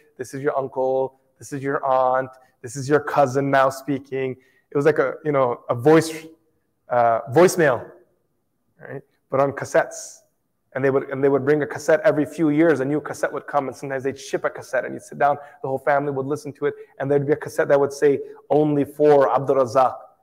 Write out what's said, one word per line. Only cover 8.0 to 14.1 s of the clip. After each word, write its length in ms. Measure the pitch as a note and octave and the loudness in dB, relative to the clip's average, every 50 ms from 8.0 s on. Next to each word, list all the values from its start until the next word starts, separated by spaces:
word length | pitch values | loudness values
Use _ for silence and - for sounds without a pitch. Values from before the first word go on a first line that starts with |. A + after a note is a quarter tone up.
| _ _ _ _ _ _ _ _ _ _ _ _ _ _ _ _ | _ _ _ _ _ _ _ _ _ _ _ _ _ _ _ _
right? 220 | C#3+ C3+ C3 C#3 - _ _ _ _ _ | -18 -16 -16 -16 -16 _ _ _ _ _
But 80 | C#3 C3 | 0 0
on 140 | C#3 C#3 C3+ | 0 0 -2
cassettes. 640 | - C3+ - - E3 - - - - - - - - _ _ _ _ _ _ _ _ _ _ _ | -6 -10 -2 0 0 0 0 -8 -16 -18 -18 -20 -20 _ _ _ _ _ _ _ _ _ _ _
And 120 | C3 C3+ | -2 0
they 60 | C#3 | 0
would, 140 | C3 C3+ C3+ - | 0 0 -2 -4
and 140 | C#3 C3 C#3 | -4 0 0
they 80 | C#3 C#3 | 2 2
would 100 | C#3 B2 | 2 2
bring 200 | C#3+ D3+ D3+ C#3+ | 2 0 0 0
a 60 | C#3+ - | -4 -8
cassette 260 | C#3+ - - D#3+ D3+ - D#3+ | -6 0 0 0 4 4 2
every 140 | C#3 D3+ C#3+ - - | 2 2 -2 -4 -2
few 120 | - E3 D3+ | -2 0 0
years, 320 | D3 D3 E3 E3+ D3 B2+ | 2 4 4 4 4 2
a 40 | C3 | 0
new 160 | C#3 D3 D3+ | -2 -2 -4
cassette 320 | D3 - C3+ - - - D3+ | -4 -8 -6 -6 -6 -6 -6
would 140 | C#3 - | -8 -10
come, 220 | - - D3 C3+ B2+ | -4 -4 -2 -2 -2
and 60 | A#2 | -10
sometimes 280 | - - C#3 C3+ C3+ B2 | -10 -10 -8 -8 -4 -4
they'd 160 | C#3 | -6